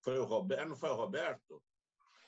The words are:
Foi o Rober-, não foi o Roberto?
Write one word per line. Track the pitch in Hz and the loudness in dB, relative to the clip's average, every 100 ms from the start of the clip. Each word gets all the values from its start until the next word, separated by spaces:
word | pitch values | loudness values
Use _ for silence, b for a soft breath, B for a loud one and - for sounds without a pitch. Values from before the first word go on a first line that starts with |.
Foi | - 131 | 2 0
o | |
Rober-, | 110 107 95 135 156 | 2 2 2 0 -2
não | 135 | -2
foi | 160 | -2
o | 113 | 0
Roberto? | 107 131 170 127 _ 78 _ _ _ _ b b | 0 0 -2 -4 _ -20 _ _ _ _ b b